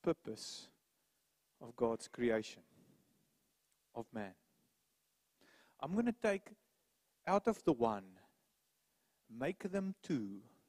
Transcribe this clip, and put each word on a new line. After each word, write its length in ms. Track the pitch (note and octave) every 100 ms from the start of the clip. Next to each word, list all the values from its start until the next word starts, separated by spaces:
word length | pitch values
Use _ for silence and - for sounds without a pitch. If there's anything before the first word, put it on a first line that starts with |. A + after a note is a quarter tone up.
purpose 640 | - D#3+ - A2 - - - _ _ _ _ _ _ _ _ _
of 160 | A#2 A#2
God's 320 | A#2 A2+ -
creation 540 | - A#2+ A2 G#2+ - - - - _ _ _ _ _ _ _ _ _ _
of 120 | A#2 A2+
man. 180 | A2+ G2 - _ _ _ _ _ _ _ _ _ _ - - _ _
I'm 160 | C#3+
gonna 200 | G3+ A#3+ A3+
take 300 | A3 G3 - G3+ _ _ _ _ _ _ -
out 220 | G3 A3+
of 140 | G#3+
the 80 | -
one, 320 | B2 A#2 G#2 F#2+ F#2 - _ _ _ _ _ _ _ _ _ _
make 400 | A2+ C#3 F#3 F#3+
them 240 | G3 F#3+ F#3+
two. 380 | - C#3+ G2+ G2 A#2 _